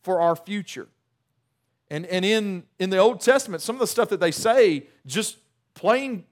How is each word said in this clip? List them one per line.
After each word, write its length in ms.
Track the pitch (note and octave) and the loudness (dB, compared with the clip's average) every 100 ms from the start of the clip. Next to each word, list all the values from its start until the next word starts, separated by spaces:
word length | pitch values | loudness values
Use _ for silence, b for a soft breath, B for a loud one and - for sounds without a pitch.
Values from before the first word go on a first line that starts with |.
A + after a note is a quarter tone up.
for 180 | F3+ F#3 | -2 2
our 160 | E3+ E3 | 2 0
future. 500 | - G#3 F3+ - E2+ _ _ _ _ _ _ _ _ _ _ | -6 -10 -10 -14 -16 _ _ _ _ _ _ _ _ _ _
And, 160 | D3+ F3 | -10 -6
and 180 | F#3 | -2
in, 400 | F#3+ A3 G#3 F3+ - _ | 0 0 -2 -8 -12 _
in 120 | F#3 | -2
the 80 | F#3+ | 4
Old 220 | G#3+ A3 | 4 4
Testament, 420 | - C4+ C4 E3 | 2 2 0 -10
some 120 | - | -8
of 60 | B3 | -4
the 60 | A#3+ | -2
stuff 240 | - A3+ | 0 -2
that 100 | G3 | 0
they 100 | E3+ | -2
say 560 | D3 A3+ B3+ G#3+ D3 b b C3+ | 0 2 4 4 2 b b -8
just 320 | D#3 G#3+ - _ _ _ | -6 -6 -10 _ _ _
plain 500 | - F#3 B3 C4+ G#3+ - | -4 0 0 -2 -10 -12